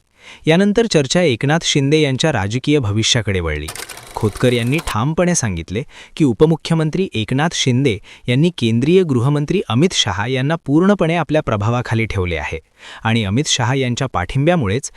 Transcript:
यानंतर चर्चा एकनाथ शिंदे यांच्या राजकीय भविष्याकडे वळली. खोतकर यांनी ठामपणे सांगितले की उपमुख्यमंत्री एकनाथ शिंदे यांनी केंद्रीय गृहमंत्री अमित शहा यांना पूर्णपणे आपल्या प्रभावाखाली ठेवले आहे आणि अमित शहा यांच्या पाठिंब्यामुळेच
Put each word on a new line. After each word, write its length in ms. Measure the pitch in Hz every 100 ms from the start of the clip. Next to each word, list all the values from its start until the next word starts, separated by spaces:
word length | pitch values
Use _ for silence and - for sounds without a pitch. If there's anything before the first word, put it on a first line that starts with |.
| _ _ - - 151
यानंतर 380 | 165 202 208 233
चर्चा 360 | 160 135 175
एकनाथ 380 | 170 113 139 160
शिंदे 360 | - 151 139 156
यांच्या 300 | 143 127 160
राजकीय 460 | 123 101 123 - 147
भविष्याकडे 600 | 107 104 107 123 107 95
वळली. 280 | 82 76 76 - - - - -
खोतकर 380 | 107 - 123
यांनी 240 | 120 117 151 -
ठामपणे 480 | 123 131 160 175 165
सांगितले 480 | 113 85 82 98 147 - - -
की 80 | 147
उपमुख्यमंत्री 840 | 107 160 160 - 165 156 170 190
एकनाथ 360 | 110 107 131 170
शिंदे 440 | - 135 123 139 95 - - -
यांनी 220 | 123 175 -
केंद्रीय 460 | 113 117 139 185
गृहमंत्री 580 | 170 123 131 147 147 180 -
अमित 240 | 113 185
शहा 340 | - - 92 113
यांना 280 | 131 139 165 -
पूर्णपणे 500 | 151 190 202 160 170
आपल्या 260 | 151 151
प्रभावाखाली 640 | 147 107 107 123 - 113 113
ठेवले 300 | 101 90 80
आहे 240 | 73 80 _ _ - -
आणि 200 | 113 113
अमित 240 | 98 113 156
शहा 280 | - 113 139
यांच्या 320 | 127 117 135
पाठिंब्यामुळेच 760 | - 90 135 151 175 101 117 -